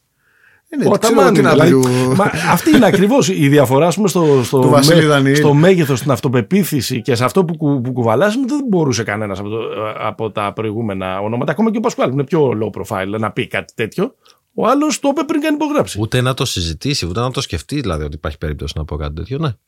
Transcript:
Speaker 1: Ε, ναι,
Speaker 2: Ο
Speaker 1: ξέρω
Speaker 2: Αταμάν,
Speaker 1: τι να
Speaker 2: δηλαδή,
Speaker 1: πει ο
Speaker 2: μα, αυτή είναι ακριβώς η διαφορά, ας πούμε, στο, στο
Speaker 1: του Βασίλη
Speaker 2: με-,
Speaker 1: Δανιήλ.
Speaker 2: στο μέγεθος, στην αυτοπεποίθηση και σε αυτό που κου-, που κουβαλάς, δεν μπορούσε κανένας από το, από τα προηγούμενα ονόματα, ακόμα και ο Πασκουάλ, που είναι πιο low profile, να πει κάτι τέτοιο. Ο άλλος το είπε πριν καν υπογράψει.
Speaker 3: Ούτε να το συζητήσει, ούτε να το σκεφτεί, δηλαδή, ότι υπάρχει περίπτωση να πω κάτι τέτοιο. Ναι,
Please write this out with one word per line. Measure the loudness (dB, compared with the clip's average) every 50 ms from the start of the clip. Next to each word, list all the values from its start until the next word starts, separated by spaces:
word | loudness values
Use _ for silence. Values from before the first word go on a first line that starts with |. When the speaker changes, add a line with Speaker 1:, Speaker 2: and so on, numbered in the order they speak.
| _ _ _ _ _ _ _ _ _ _ _ _ _ _
Speaker 1:
Ε, | -4
ναι, | -2 0
Speaker 2:
Ο | 2
Speaker 1:
ξέρω | 2 2 2 2 4
Speaker 2:
Αταμάν, | 4 4 6 6
Speaker 1:
τι | 4
να | 4 4
Speaker 2:
δηλαδή, | 4 6 6 6
Speaker 1:
πει | 6
ο | 6 4 2 2 2 0 2 2
Speaker 2:
μα, | 2 2 0 0 -2 0 0
αυτή | 0 0 2 4 4
είναι | 6 6
ακριβώς | 6 4 4 4 4 4 2 2 2
η | 0 2 2 4
διαφορά, | 6 4 4 4 4 4 2 2
ας | 2
πούμε, | 2 0 0
στο, | 2 2 2 4 4 2 2
στο | 2 2 2
Speaker 1:
του | 4 4
Βασίλη | 4 4 4 6 4 4
Speaker 2:
με-, | 4 4
Speaker 1:
Δανιήλ. | 4 2 2 2 2
Speaker 2:
στο | 2 4 4 4
μέγεθος, | 4 4 4 4 4 2 0 0 -2
στην | 0 -2
αυτοπεποίθηση | -2 0 0 0 0 0 0 0 0 0 0 0 -2 -4 -4 -4 -6 -6
και | -2 -2 -2
σε | 0 0
αυτό | 0 0 0 0
που | 0 -2 -2
κου-, | -2 0 0 0
που | -2 -4 -4
κουβαλάς, | -2 0 0 2 2 2 0 0 -2 -2 -4
δεν | -4 -4 -2 -2
μπορούσε | 0 0 0 0 0 -2 -4
κανένας | -4 -6 -6 -6 -6 -8 -8
από | -8 -8
το, | -8 -8 -8 -8 -8 -8 -8 -8 -8 -6
από | -6 -8 -6 -6 -8 -8
τα | -6 -6 -6 -6 -4
προηγούμενα | -6 -6 -6 -4 -4 -6 -6 -6 -6 -6 -6 -6 -6
ονόματα, | -6 -4 -4 -4 -4 -4
ακόμα | -2 0 0 0
και | 0 -2
ο |
Πασκουάλ, | -2 -4 -4 -2 -4 -2
που | -2
είναι | -4 -4
πιο | -2 0 0 0 0 0 -2
low | -4 -6 -6 -8
profile, | -10 -8 -6 -6 -6 -6 -4 -4
να | -4 -4
πει | -4 -6 -6 -6
κάτι | -6 -8 -8 -8 -8
τέτοιο. | -8 -8 -6 -4 -4 -6 -6 -6 _ _ _ _ _ _ _ _ -4
Ο | -2 0
άλλος | 0 0 0 -2 -2 -2
το | -2 -2
είπε | -2 -2 -2
πριν | -2 -2 -2
καν | -2 -2 -2
υπογράψει. | -2 -2 -2 -2 -2 -2 -2 -4 -6
Speaker 3:
Ούτε | -6 -4 -2 -2
να | -2 -2 -2
το | -4 -4
συζητήσει, | -4 -4 -4 -4 -4 -6 -6 -6 -6 -6 -4 -6
ούτε | -6 -4 -4
να | -4 -4
το | -4 -6
σκεφτεί, | -8 -6 -8 -10 -8 -8 -8 -6
δηλαδή, | -4 -4 -4 -4 -6
ότι | -8 -10
υπάρχει | -8 -10 -10 -8 -8
περίπτωση | -8 -8 -8 -8 -10 -10 -8 -8
να | -8
πω | -8 -8
κάτι | -8 -8 -8 -8
τέτοιο. | -10 -10 -8 -8 -6
Ναι, | -6 -6 -6 -8 _